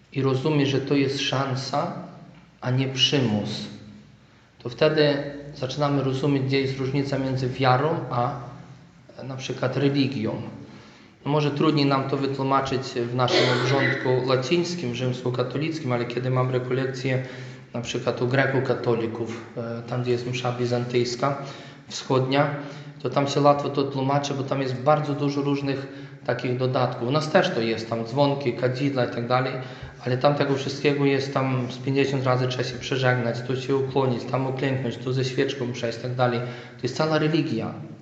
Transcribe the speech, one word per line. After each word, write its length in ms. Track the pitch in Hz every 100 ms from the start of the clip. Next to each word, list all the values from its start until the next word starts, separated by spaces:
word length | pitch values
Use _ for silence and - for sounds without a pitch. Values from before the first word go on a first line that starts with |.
| _
i 100 | 135
rozumie, 440 | 135 127 156 147 127
że 140 | 135
to 140 | -
jest 260 | 143 131 -
szansa, 720 | - 135 135 127 - 143 175 - - - - - - -
a 100 | 127
nie 180 | 127 135
przymus, 640 | 135 - 139 113 104 98 - - - - - - - - - _ -
to 60 | 123
wtedy 480 | - 156 156 147 143 - - -
zaczynamy 480 | - 127 147 143 143
rozumieć, 400 | 131 131 147 139
gdzie 180 | 127 135
jest 180 | 131 135
różnica 400 | 131 143 135 135
między 300 | 135 127 127
wiarą 400 | 127 131 127 156 165 -
a 300 | 127 123 - - - - - - - - -
na 120 | 127 131
przykład 400 | - 123 127 143
religią. 680 | 143 143 123 110 107 98 - - - - - - - -
No 60 | 139
może 200 | 151 147
trudniej 360 | 143 160 147 139
nam 240 | 135 127
to 60 | 139
wytłumaczyć 680 | 135 135 135 135 131 127
w 320 | - 123 120
naszym 300 | 127 123 120 123 123
obrządku 680 | 127 139 131 135 131 127 131
łacińskim, 680 | 127 131 175 170 - 123
rzymskokatolickim, 1000 | 120 127 127 127 127 123 139 160 156 127
ale 120 | 120
kiedy 260 | 120 127 127
mam 200 | 127 127
rekolekcje 720 | 127 - 131 131 - 135 127 - - - - -
na 60 | 123
przykład 420 | - 123 123 117
u 60 | 127
grekokatolików, 1120 | 131 131 131 123 117 127 110 110 110 113 110 - 123
e, 260 | 117 117
tam 200 | 120 123
gdzie 80 | 123
jest 160 | 117 123
msza 260 | 127 123
bizantyjska, 840 | 120 120 120 120 127 120 - 139 139 - - - - -
wschodnia, 680 | - - 131 131 143 147 - - - - -
to 80 | 127
tam 180 | 143 135
się 120 | 151
łatwo 280 | 143 143 143
to 140 | 143
tłumaczy, 520 | 135 135 131 143 -
bo 80 | 131
tam 200 | 127 139
jest 120 | 131
bardzo 400 | 120 139 147 143
dużo 280 | 139 143 143
różnych 440 | 143 139 139 135 - - - - -
takich 300 | 127 131 123
dodatków. 520 | 127 127 123 - 120
U 20 |
nas 200 | 151 147
też 200 | 190 -
to 100 | 117
jest, 300 | 113 110 -
tam 160 | 117 113
dzwonki, 460 | 135 143 139 123
kadzidła 520 | 117 127 127 143 127
i 100 | 120
tak 140 | 120 117
dalej, 240 | 127 135 - - - - - 127
ale 120 | 127
tam 160 | 147
tego 200 | 143 139
wszystkiego 500 | 131 139 - 147 143
jest, 300 | 139 135 131
tam 320 | 135 131 127 117
z 80 | -
pięćdziesiąt 460 | 135 135 135 135
razy 240 | 127 123 127
trzeba 160 | -
się 140 | 127 -
przeżegnać, 600 | - 131 127 123 117 113 -
tu 100 | 131
się 200 | - 139
ukłonić, 480 | 131 143 131 113
tam 220 | - 131 135
uklęknąć, 500 | - 135 127 120 -
tu 160 | 131
ze 120 | 131
świeczką 480 | 127 - 139 - 120
przejść 260 | 120 117 -
i 40 |
tak 120 | 127
dalej. 260 | 127 123 117 120 - - -
To 60 |
jest 140 | 123 -
cała 220 | 156 151
religia, 560 | 156 160 135 110 110 - - -